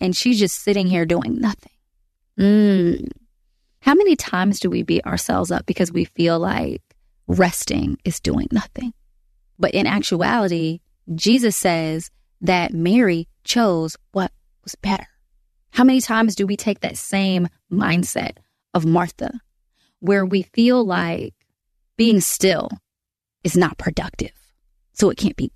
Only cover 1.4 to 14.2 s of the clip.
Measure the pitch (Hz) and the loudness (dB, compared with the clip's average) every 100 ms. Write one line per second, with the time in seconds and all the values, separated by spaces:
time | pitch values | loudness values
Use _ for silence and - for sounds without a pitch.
1.4 | 226 202 - _ _ _ _ _ _ - | -2 -4 -12 _ _ _ _ _ _ 0
2.4 | 196 214 208 190 175 - - - _ _ | 4 6 6 4 2 0 -6 -14 _ _
3.4 | _ _ _ _ 269 330 403 294 - 180 | _ _ _ _ 2 4 6 2 0 0
4.4 | 190 196 185 175 - 165 - 180 - 185 | 0 0 -2 -2 0 -2 0 -4 -2 -2
5.4 | 175 175 - - 170 180 180 - 170 165 | 0 -2 -2 -2 -2 -2 -4 0 0 2
6.4 | 170 - - - _ _ _ _ - 180 | 0 -2 -4 -8 _ _ _ _ -4 2
7.4 | 180 - - - - - 180 - - - | 2 0 -4 -2 -2 -4 -6 -4 -2 -2
8.4 | - 208 - - 247 - _ _ _ _ | 0 -2 -4 -8 -10 -10 _ _ _ _
9.4 | _ - - 196 202 202 - 170 - 233 | _ -4 -2 0 0 -2 -2 -2 0 0
10.4 | 190 170 160 165 _ _ - 160 202 254 | 0 -2 -2 -6 _ _ -10 -4 0 2
11.4 | 233 - 185 165 156 160 - _ _ - | 2 0 0 0 -2 -6 -8 _ _ -8
12.4 | 175 180 170 165 170 233 214 170 - _ | 0 0 0 -2 2 4 4 0 -4 _
13.4 | - 240 214 170 160 - _ 190 | -4 0 2 0 -2 -8 _ -4